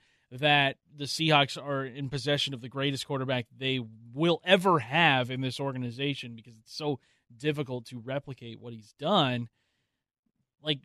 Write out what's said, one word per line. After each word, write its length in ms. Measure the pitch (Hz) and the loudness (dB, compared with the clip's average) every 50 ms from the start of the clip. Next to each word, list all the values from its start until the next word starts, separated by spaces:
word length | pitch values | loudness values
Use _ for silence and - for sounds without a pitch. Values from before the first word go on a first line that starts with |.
| _ _ _ _ _ _ | _ _ _ _ _ _
that 460 | 127 127 143 147 147 143 139 135 139 - _ _ - | -6 0 2 4 6 6 4 4 0 -4 _ _ -12
the 80 | 147 143 | -10 -8
Seahawks 560 | 127 - - 160 156 151 143 143 - - - | -6 -2 0 4 6 6 6 6 4 0 -6
are 240 | 127 143 143 135 135 | -6 -4 -4 -4 -4
in 240 | 131 117 143 139 127 | -6 -8 -8 -8 -6
possession 460 | 139 139 113 147 147 139 - 143 139 | -6 -4 0 0 0 0 0 -2 -6
of 60 | 117 | -8
the 80 | 117 127 | -12 -10
greatest 380 | 117 135 135 143 139 127 - | -6 -2 -2 -2 -2 -2 -4
quarterback 400 | - 147 131 131 131 131 123 117 - - | -4 -4 -4 -2 -2 -2 -2 -4 -6 -8
they 240 | 117 135 131 131 131 117 110 110 110 117 120 120 | -6 -4 -2 -2 -2 -4 -6 -12 -18 -20 -12 -4
will 260 | 139 160 175 165 156 - | 0 2 2 2 2 4
ever 340 | 180 190 196 175 196 175 147 | 4 4 6 6 6 4 4
have 520 | 107 117 135 165 170 156 139 131 123 120 | 2 2 2 4 4 6 6 4 2 0
in 100 | 131 127 | -2 -4
this 180 | 131 131 123 - | -4 -4 -4 -4
organization 800 | 139 139 131 127 123 120 117 127 139 143 139 - - 123 117 | -4 -4 -4 -4 -6 -6 -6 -4 -4 -4 -4 -4 -8 -12 -14
because 180 | 113 107 123 113 | -16 -18 -20 -20
it's 180 | 110 110 - - | -20 _ -18 -12
so 260 | - 156 151 139 - _ _ _ _ _ _ 120 | -6 -4 -2 -2 -4 _ _ _ _ _ _ -14
difficult 500 | 113 131 151 151 147 147 120 127 123 117 | -6 -2 -2 -2 -2 -2 -6 -6 -8 -8
to 120 | - 127 120 | -10 -14 -12
replicate 640 | 110 123 131 143 - - 131 - 127 117 113 - | -10 -8 -6 -6 -6 -8 -12 -14 -14 -14 -14 -14
what 120 | 120 120 117 | -14 -14 -16
he's 200 | 113 104 101 _ - | -16 -18 -20 _ -6
done. 500 | 139 160 208 196 143 127 123 120 120 117 _ _ _ _ _ _ _ _ _ _ _ _ _ _ _ _ _ _ _ _ _ _ - | -2 2 4 4 4 4 2 -2 -4 -6 _ _ _ _ _ _ _ _ _ _ _ _ _ _ _ _ _ _ _ _ _ _ -4
Like, 160 | 156 151 131 - | -4 -4 -4 -6